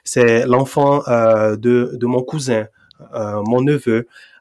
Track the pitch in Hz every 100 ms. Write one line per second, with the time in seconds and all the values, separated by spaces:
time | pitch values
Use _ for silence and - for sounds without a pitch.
0 | - 127 120 113 127 123 135 - 143 143
1 | - 117 113 110 107 107 120 123 120 120
2 | 120 127 127 156 131 113 107 _ _ _
3 | - 123 104 104 104 123 135 147 - 113
4 | 120 - - _